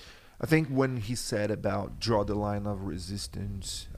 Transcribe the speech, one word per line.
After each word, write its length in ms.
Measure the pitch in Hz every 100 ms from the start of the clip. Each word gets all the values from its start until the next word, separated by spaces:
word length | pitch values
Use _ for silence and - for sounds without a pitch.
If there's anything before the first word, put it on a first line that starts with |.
| - - - -
I 60 | -
think 200 | 160 156
when 300 | 135 135 127
he 160 | 104
said 380 | 120 - 107 104
about 480 | 104 107 101 - -
draw 240 | 113 107
the 100 | 104 104
line 300 | 104 104 101
of 200 | 98 95
resistance, 1040 | 85 90 101 - - 101 98 92 - -